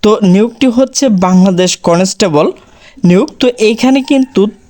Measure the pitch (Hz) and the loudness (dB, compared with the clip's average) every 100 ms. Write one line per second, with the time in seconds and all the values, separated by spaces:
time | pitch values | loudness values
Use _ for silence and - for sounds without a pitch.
0 | 208 214 196 185 226 - 262 233 262 - | 0 0 2 2 0 -2 -2 0 -2 -2
1 | 269 196 185 185 190 180 180 - - 170 | -2 0 2 2 2 0 -2 -2 -2 0
2 | 190 - 208 147 233 - - _ - - | -2 -2 -2 0 -2 -4 -20 _ -20 -4
3 | 175 180 285 - 254 - 214 226 254 269 | 0 2 0 -2 -4 0 -2 0 0 0
4 | 262 277 262 - 208 - | 0 -2 0 -2 -2 -4